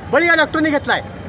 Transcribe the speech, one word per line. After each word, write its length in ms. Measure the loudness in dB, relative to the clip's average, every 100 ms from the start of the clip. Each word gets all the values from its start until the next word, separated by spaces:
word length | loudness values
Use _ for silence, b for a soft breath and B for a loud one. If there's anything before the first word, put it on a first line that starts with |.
| -2
बळी 140 | 2 4
या 80 |
डॉक्टरनी 360 | 4 2 0 0
घेतलाय 320 | 0 0 -2 -4 -12